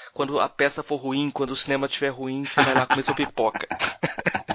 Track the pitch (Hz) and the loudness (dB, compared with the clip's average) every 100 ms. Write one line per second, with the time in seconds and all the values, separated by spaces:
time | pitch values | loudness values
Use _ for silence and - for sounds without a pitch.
0 | - - 139 143 104 - 143 156 - 143 | -14 -4 0 2 0 2 0 0 -4 -2
1 | 131 135 143 - 131 131 - 139 135 - | 0 0 0 0 -2 -2 0 0 0 0
2 | 139 127 131 135 139 - 139 135 127 139 | -2 -2 -4 -4 0 4 4 4 2 2
3 | 151 147 139 - 110 - - - - - | 2 0 -2 2 0 0 -6 -2 -2 -2
4 | - - - - - | -4 -2 -4 -4 -4